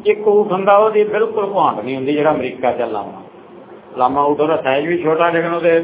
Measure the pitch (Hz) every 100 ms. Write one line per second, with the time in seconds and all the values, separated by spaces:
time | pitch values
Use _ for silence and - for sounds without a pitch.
0 | 208 208 214 208 208 185 196 202 220 214
1 | 208 214 220 220 196 196 147 104 113 135
2 | 135 151 147 143 127 123 123 117 113 104
3 | 95 92 - - - - - - - 127
4 | 127 139 143 147 151 165 131 135 156 175
5 | 151 160 170 165 170 170 170 165